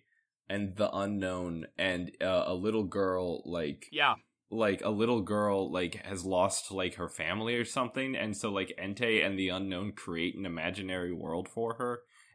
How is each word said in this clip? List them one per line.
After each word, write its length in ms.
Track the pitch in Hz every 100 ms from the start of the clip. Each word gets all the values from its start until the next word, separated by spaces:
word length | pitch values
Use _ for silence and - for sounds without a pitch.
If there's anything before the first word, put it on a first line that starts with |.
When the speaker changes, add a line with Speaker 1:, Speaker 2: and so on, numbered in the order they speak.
| _ _ _ _ -
Speaker 1:
and 260 | 101 101 92
the 180 | 101
unknown, 760 | 98 101 101 92 90 87 82 - -
and, 340 | 95 90 87 -
uh, 220 | 92 92 -
a 60 |
little 300 | 92 104 110
girl, 580 | 95 98 95 92 90 78 -
like, 420 | 85 78 - -
Speaker 2:
Yeah. 220 | 151 143 113 _ _ -
Speaker 1:
like, 300 | 113 107 98
a 60 | -
little 320 | 104 117 117
girl, 500 | 90 104 104 98 85
like, 240 | 87 87 104 -
has 200 | 95 92
lost, 460 | 90 95 - -
like, 220 | 95 92 90
her 120 | 85
family 480 | - 80 101 113 120
or 80 |
something, 540 | 113 135 123 135 131 131
and 180 | 107 101
so, 160 | 110
like, 240 | 98 92 -
Entei 480 | 95 104 117 110 90
and 140 | 95
the 80 | 95
unknown 460 | 92 98 90 101
create 420 | - - 82 87 -
an 100 | 95
imaginary 680 | 82 85 98 95 92 90
world 340 | 82 78 85 92
for 280 | 117 113 113
her, 260 | 123 120 - - -